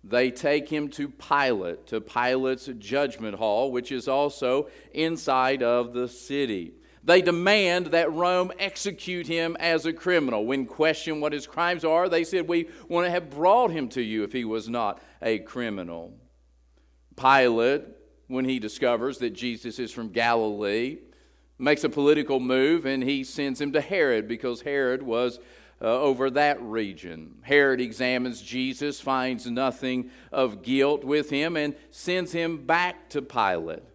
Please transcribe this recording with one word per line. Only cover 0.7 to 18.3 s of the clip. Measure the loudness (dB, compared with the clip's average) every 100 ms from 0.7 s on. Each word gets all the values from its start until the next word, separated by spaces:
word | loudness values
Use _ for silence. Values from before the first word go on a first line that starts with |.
| -4 -4
to | -6 -10
Pilate, | -10 0 2 2 0 -4 -8 -6
to | -8
Pilate's | -4 -2 0 0 0 -4 -8 -14
judgment | -4 -2 -2 -4 -10 -4
hall, | 0 0 0
which | -2 -4
is | -6 -2
also | 0 0 -2 0 0 -2 -12 -12
inside | -4 -2 -2 0 2 2 2
of | 2 2 0
the | -4 -6
city. | -8 -6 -2 -2 -2 -6 -14 -20 _ 4
They | 6
demand | 6 2 4 4 4 0 2
that | 2 2
Rome | 2 2 2 0 -4
execute | -6 -4 -6 -6 -8 -6 -4
him | -2 -2 -2
as | 0 0 0
a |
criminal. | -4 2 2 2 0 0
When | -2 -4
questioned | 2 2 2 -4 -4
what | -2
his | -4 -8
crimes | -2 0 0 2
are, | 2 4
they | 0 0
said, | -2 0
"We | -2 -2 -12 -4
wouldn't | -2 0
have | -2 -4
brought | 2 4 6 4
him | 0 -4
to | -4
you | -2 -2
if | -2
he | -4
was | -4 -4 -4
not | -2 -2 -4 -16 -6
a | -2 -2
criminal." | -2 -6 -6 -6 -8 -10 -14 -20 _ _ _ _ _ _ _ _ _ 0
Pilate, | 6 6 6 4 2 2 -4 -20 -20 _
when | _